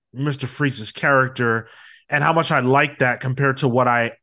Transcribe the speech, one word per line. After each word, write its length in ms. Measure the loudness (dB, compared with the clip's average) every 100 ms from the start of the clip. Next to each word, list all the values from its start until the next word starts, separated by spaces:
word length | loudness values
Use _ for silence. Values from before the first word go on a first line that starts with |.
| _
Mister 340 | -6 -6 -4 -8
Freeze's 440 | -4 -4 -4 -10
character 760 | -4 2 2 2 0 0 0 -4 -18 -20 -20 -6
and 140 | -2
how 100 | 0
much 180 | 0 2
I 80 | 0
like 400 | 2 2 2 0
that 200 | -2 0
compared 380 | -4 -2 0 0
to 100 | 0
what 200 | 2 2
I 260 | 2 -2 -6